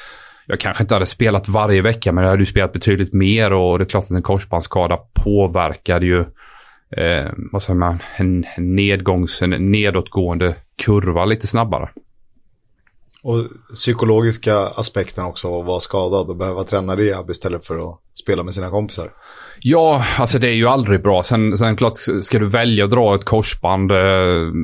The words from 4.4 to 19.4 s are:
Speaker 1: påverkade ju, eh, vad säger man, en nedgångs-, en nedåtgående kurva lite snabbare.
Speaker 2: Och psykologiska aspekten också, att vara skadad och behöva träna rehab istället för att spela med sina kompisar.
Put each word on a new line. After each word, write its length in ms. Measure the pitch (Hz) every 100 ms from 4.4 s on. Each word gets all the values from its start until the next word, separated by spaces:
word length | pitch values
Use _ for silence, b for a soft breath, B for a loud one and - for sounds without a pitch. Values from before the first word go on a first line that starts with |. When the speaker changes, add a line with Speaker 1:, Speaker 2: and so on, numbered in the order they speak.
| - 85 82 - 85 87 - -
Speaker 1:
påverkade 800 | - 101 98 87 82 - - 87 90
ju, 140 | 87 85 b b b b b b -
eh, 300 | 85 85 71 - -
vad 100 | 101
säger 160 | - 90
man, 200 | 87 87 - -
en 280 | 92 90 87 -
nedgångs-, 840 | 90 92 101 98 92 90 87 -
en 240 | 90 90 95
nedåtgående 880 | 104 104 92 85 101 87 85 90 80 - _
kurva 400 | - 104 92 85
lite 220 | 95 113 110
snabbare. 420 | 117 113 73 - - _ _ _ _ _ _ _ _ _ _ _ _
Speaker 2:
Och 220 | 123 117 113 - _
psykologiska 840 | - - 117 113 110 113 113 - 104
aspekten 680 | 98 - 107 - 90 -
också, 360 | 90 87 90 87
att 60 | 87
vara 140 | 90
skadad 480 | - 98 90 95 90
och 80 | 90
behöva 280 | 95 92
träna 320 | 95 98 92 95
rehab 340 | 104 95 85
istället 360 | 87 95 87 -
för 240 | 82 82
att 100 | 85 _
spela 280 | - - 90
med 120 | 87
sina 160 | 90 92
kompisar. 400 | 98 107 - 82 - B B